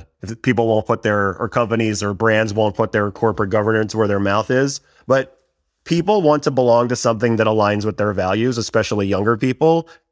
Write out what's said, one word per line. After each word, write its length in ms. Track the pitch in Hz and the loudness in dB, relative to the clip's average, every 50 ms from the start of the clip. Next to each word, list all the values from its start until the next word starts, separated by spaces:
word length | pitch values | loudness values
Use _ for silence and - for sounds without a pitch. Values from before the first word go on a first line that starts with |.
| 82 _ _ _ | -12 _ _ _
if 180 | - 113 113 110 - | -14 -14 -12 -4 -2
people 240 | 127 123 101 117 113 | 0 0 2 2 2
won't 180 | 113 107 104 | 2 0 0
put 160 | - 117 110 | 0 -2 -2
their, 340 | - 107 104 104 101 98 92 - | 0 0 0 0 0 -2 -4 -4
or 120 | - 110 | -6 -4
companies 540 | - 127 120 104 113 113 113 110 107 98 101 | -2 -2 -2 0 0 -2 0 -2 -2 -2 -4
or 100 | 101 104 | -4 -4
brands 400 | 92 110 113 110 107 110 107 101 | 0 0 2 2 2 0 0 0
won't 220 | 107 107 107 98 | 0 0 0 0
put 160 | - 113 110 | -2 -2 0
their 180 | - 110 104 101 | 0 -2 -2 -2
corporate 400 | 98 - - 113 107 - 110 98 | -2 -2 -2 -2 0 -2 -2 -2
governance 460 | 95 107 104 107 110 110 107 104 104 | 0 0 0 0 0 0 -2 -2 -2
where 120 | 110 110 101 | -2 0 0
their 120 | 104 98 | 0 0
mouth 320 | 98 101 98 107 110 - | 0 0 0 0 0 0
is. 280 | 135 127 135 139 139 - - _ _ _ _ - | 0 0 0 -2 -4 -8 -14 _ _ _ _ 0
But 280 | 127 135 131 - - _ _ _ _ _ _ _ _ _ _ | 0 0 0 -4 -10 _ _ _ _ _ _ _ _ _ _
people 360 | - 170 170 160 196 214 208 | -4 -2 -2 0 0 0 2
want 220 | 180 151 151 147 139 | 2 2 2 2 0
to 80 | 156 | 0
belong 360 | 139 127 127 120 117 117 123 123 | 0 2 4 4 4 4 2 0
to 60 | 123 | -2
something 420 | 120 - 123 113 107 120 120 113 107 | -2 0 0 0 0 0 0 2 2
that 100 | 110 110 | 2 2
aligns 360 | 110 110 104 101 104 104 104 | 2 2 2 2 0 0 -2
with 140 | 107 95 - | -4 -2 -2
their 160 | 104 104 101 | -2 -2 -2
values, 440 | 92 92 92 98 107 113 127 127 117 | -2 -2 0 0 0 0 -2 -2 -4
especially 500 | 107 - - 113 107 - 110 104 101 98 | -4 -2 -2 -2 0 0 -2 -2 0 0
younger 280 | 98 92 104 107 117 107 | 0 0 0 0 0 0
people. 520 | - 131 123 - 156 160 165 165 160 - - - _ _ | 0 -2 0 0 2 2 2 0 -2 -6 -12 -20 _ _